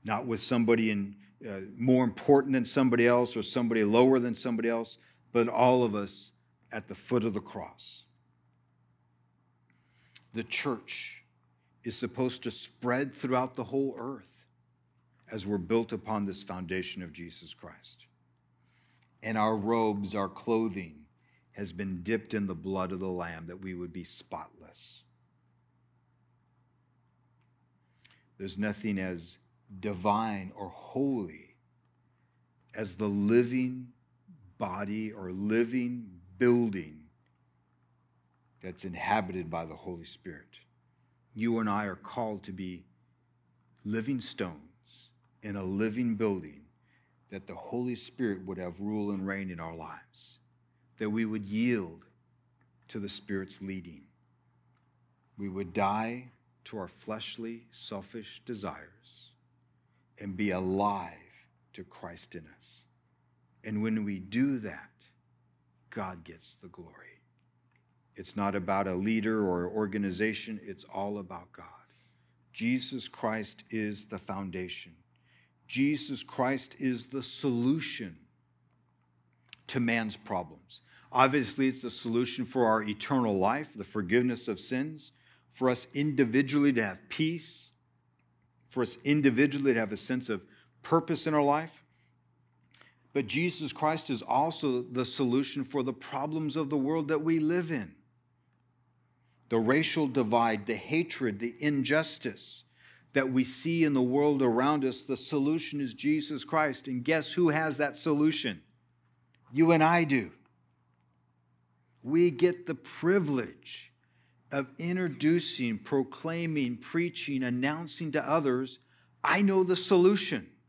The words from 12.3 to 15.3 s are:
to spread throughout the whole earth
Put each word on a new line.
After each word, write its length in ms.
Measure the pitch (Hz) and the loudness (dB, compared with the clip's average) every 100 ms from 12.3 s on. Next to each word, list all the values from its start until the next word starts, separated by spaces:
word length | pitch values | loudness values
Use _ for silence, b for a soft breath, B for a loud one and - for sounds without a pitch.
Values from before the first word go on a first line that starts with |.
| 127 | -2
to 80 | 120 | -8
spread 640 | - - _ 120 127 139 | -8 -14 _ -2 0 -2
throughout 400 | - 135 127 127 | -4 0 0 0
the 100 | 127 | -4
whole 300 | 120 135 135 123 | -4 0 -2 -2
earth 460 | 120 131 - _ _ _ _ _ _ _ _ _ _ | -8 -10 -14 _ _ _ _ _ _ _ _ _ _